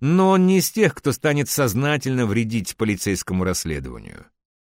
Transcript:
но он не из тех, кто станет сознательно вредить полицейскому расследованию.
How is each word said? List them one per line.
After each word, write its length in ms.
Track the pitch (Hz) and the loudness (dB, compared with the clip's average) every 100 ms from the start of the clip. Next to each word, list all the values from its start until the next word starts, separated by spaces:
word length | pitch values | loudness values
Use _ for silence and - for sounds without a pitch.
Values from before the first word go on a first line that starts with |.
но 300 | 139 180 190 | 0 4 4
он 160 | 190 185 | 4 4
не 100 | 190 | 4
из 120 | - | 2
тех, 240 | 220 202 - | 2 0 0
кто 160 | 143 | -4
станет 380 | 123 151 147 139 | -2 0 0 -2
сознательно 760 | - 127 101 143 147 131 127 113 | 0 0 0 0 -2 -2 -2 0
вредить 500 | 110 113 113 92 - | 0 0 -2 -4 -2
полицейскому 680 | 107 98 107 95 - 92 | -2 0 -2 -4 -2 -2
расследованию. 840 | 92 87 82 73 65 60 50 50 - _ _ _ | -2 -2 -4 -6 -8 -14 -18 -20 -20 _ _ _